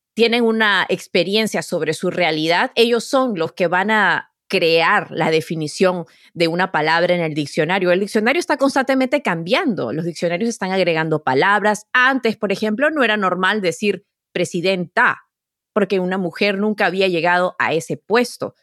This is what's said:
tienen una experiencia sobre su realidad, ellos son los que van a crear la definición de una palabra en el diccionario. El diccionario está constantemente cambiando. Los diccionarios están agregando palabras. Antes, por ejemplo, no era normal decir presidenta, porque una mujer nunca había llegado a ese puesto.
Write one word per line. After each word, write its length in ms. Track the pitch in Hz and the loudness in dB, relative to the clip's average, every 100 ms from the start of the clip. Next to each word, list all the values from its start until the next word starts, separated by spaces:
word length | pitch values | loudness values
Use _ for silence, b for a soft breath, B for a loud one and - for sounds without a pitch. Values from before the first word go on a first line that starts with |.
| _ - | _ 0
tienen 280 | 226 233 | 2 2
una 420 | 233 220 214 190 - | 2 2 2 2 0
experiencia 720 | 185 - 196 170 208 220 190 | -4 -2 -2 0 0 -2 -4
sobre 320 | - 175 151 | -4 -4 -4
su 180 | 160 185 | -2 -4
realidad, 640 | 170 170 156 160 170 254 | -2 -2 0 0 0 0
ellos 300 | - 233 233 | 0 2 0
son 340 | - 269 262 196 | 0 0 0 -2
los 140 | 160 | -4
que 140 | - 175 | -2 0
van 240 | 180 196 | 0 2
a 420 | 220 190 156 - _ _ | 2 2 0 -4 _ _
crear 600 | 190 170 165 165 202 165 | 0 2 4 4 2 0
la 200 | 160 160 | -2 0
definición 760 | 160 151 160 151 - 185 180 165 b b | 0 -2 -6 -6 0 0 0 -8 b b
de 160 | 160 165 | -2 0
una 240 | 170 185 | 2 0
palabra 420 | 170 156 165 175 | 0 2 2 2
en 60 | 180 | 2
el 140 | 160 | 0
diccionario. 580 | 147 143 - 156 185 180 | -2 -4 -2 0 0 2
El 80 | 180 | 2
diccionario 400 | 202 220 220 311 | 0 0 0 0
está 160 | - 294 | -2 0
constantemente 640 | 269 277 262 269 254 294 | 0 0 0 0 0 0
cambiando. 720 | - 170 165 269 359 170 127 | -2 -4 -2 0 0 -2 -4
Los 140 | 147 170 | -4 -6
diccionarios 420 | 156 175 170 226 | -4 -4 -2 -4
están 240 | 226 190 | -4 -4
agregando 500 | 190 175 160 160 151 | 0 2 0 0 0
palabras. 600 | 139 131 180 208 202 202 - | 0 2 4 4 2 -2 -2
Antes, 460 | 254 254 269 226 208 | 2 2 2 -2 -2
por 120 | 202 | -4
ejemplo, 380 | 190 214 214 294 | -2 -2 0 0
no 160 | 320 | 2
era 140 | 233 214 | 0 2
normal 420 | 190 180 185 214 | 0 0 0 0
decir 460 | 185 160 208 196 - _ _ | -2 -2 -2 -2 -8 _ _
presidenta, 960 | 170 170 185 170 190 170 - 240 - _ _ _ _ _ | -4 -4 -2 -2 -2 -2 0 0 0 _ _ _ _ _
porque 260 | - 196 196 | -2 0 0
una 160 | 180 190 | -2 -2
mujer 400 | 175 - 208 196 | -4 -2 -2 0
nunca 300 | 214 208 196 | -2 0 0
había 220 | 185 190 | 0 0
llegado 460 | 170 165 180 180 - | 0 0 0 0 -2
a 160 | 117 | -2
ese 240 | 160 - 151 | -2 -4 -10
puesto. 560 | _ 233 240 - - - | _ 0 0 -4 -12 -12